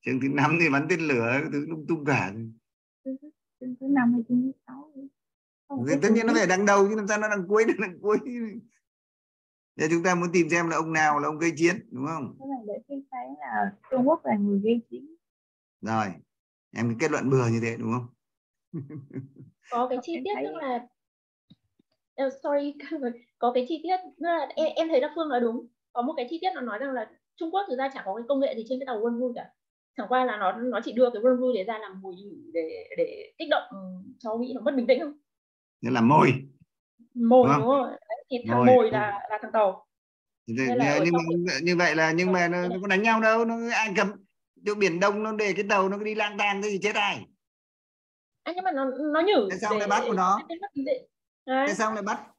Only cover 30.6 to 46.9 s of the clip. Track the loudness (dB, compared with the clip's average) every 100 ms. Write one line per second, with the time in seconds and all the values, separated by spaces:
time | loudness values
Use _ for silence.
30.6 | -4 -4 -4 2 2 4 2 4 2 0
31.6 | -4 -8 -10 -14 -14 -16 -18 -20 -8 -6
32.6 | -6 -8 -12 -4 -4 -4 -18 _ -2 -2
33.6 | -2 -14 -14 -14 -16 -14 -8 -6 -6 -4
34.6 | -2 -2 2 0 0 -10 _ _ _ _
35.6 | _ _ -2 2 6 8 6 2 -4 _
36.6 | _ _ _ _ _ -2 6 8 8 4
37.6 | 4 0 0 -8 _ -14 -8 -8 0 4
38.6 | 8 8 6 2 -2 -4 -8 -8 -2 2
39.6 | 2 0 _ _ _ _ _ _ -8 -2
40.6 | 0 2 4 4 2 2 0 -2 -2 -2
41.6 | 0 2 2 4 2 2 2 2 2 0
42.6 | -2 -4 -2 0 2 2 4 4 2 -2
43.6 | -4 -2 -2 0 -2 -2 _ _ _ _
44.6 | -6 0 0 2 2 2 -4 -2 -2 -2
45.6 | 0 2 2 0 -4 -2 -4 0 -2 0
46.6 | -4 -2 -2